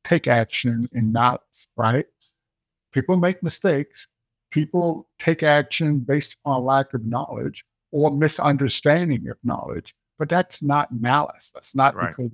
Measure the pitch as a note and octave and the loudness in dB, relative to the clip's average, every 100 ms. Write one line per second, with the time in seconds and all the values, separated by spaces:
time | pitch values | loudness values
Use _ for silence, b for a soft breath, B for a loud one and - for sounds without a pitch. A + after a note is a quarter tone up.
0 | - E3+ - A#2+ A2+ - B2 A#2 B2 B2 | 0 0 2 2 2 -2 -2 0 -2 0
1 | A2 A2+ B2 B2 _ - - - A2+ B2+ | 0 2 2 0 _ -20 -12 -2 0 0
2 | - _ _ _ _ _ _ _ _ C3 | -2 _ _ _ _ _ _ _ _ -4
3 | D3+ F#3 F3 F#3 E3 - G3 C#3+ D3 - | 0 2 2 0 -4 -2 0 0 -2 -10
4 | - _ _ _ - D3+ D3+ F3+ E3+ D#3+ | -20 _ _ _ -4 -2 0 0 0 -2
5 | - - - E3 D#3 D3 C#3+ - D#3 D3 | -8 -6 -2 0 4 4 2 -2 0 0
6 | B2 D3 - - D3 C3 B2+ C3+ C#3 B2+ | 0 -2 -2 -8 -4 -2 2 0 0 -4
7 | A2 A#2 - A2+ - - - _ _ D3 | -4 -4 -6 -8 -8 -10 -20 _ _ 0
8 | D3+ C#3+ D3+ - D3 C#3 C#3 - D3 D#3+ | 2 2 0 2 0 2 0 0 2 2
9 | F3 A#2 D2 - A#2+ - - - - _ | 2 -2 -6 -8 -6 -6 -6 -10 -12 _
10 | _ - D3+ F3 - - C#3+ C#3+ C#3+ A#2+ | _ -8 -2 -2 -2 -4 -2 0 -2 -2
11 | A#2+ C#3+ D3 - - - - C3+ C3+ F#2 | 0 2 0 -8 -20 -18 -6 0 2 2
12 | F2 - B2 | -6 -4 -8